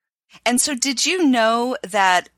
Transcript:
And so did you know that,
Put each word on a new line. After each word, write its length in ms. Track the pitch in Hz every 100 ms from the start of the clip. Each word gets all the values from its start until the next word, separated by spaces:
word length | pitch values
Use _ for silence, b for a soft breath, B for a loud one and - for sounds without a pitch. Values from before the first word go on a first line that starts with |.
| _ _ _ B
And 160 | 226 247
so 140 | -
did 320 | 262 277 240 277
you 180 | 370
know 520 | 311 247 220 233 247 254
that, 460 | 190 202 185 180 -